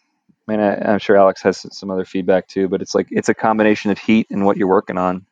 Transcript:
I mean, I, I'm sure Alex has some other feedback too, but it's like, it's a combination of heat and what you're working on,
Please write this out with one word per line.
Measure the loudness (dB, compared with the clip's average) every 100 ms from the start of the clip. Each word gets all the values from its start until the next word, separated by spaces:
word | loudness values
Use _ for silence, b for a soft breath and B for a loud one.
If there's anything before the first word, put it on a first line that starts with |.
| _ _ _ _ -6
I |
mean, | 0
I, | 0 0 -2
I'm | -2
sure | 2 6
Alex | 6 4
has | -2 -2 -8 -14
some | -8
other | -6
feedback | -6 -6 0 0 0
too, | -4 -2
but | -2
it's | -4
like, | -4 -2
it's | -2 -2
a |
combination | 0 0 2 2 2 -2
of | -4
heat | 0 0 0
and | -2
what | 0 0
you're | 2
working | 0 0 -2
on, | -2 -4 -10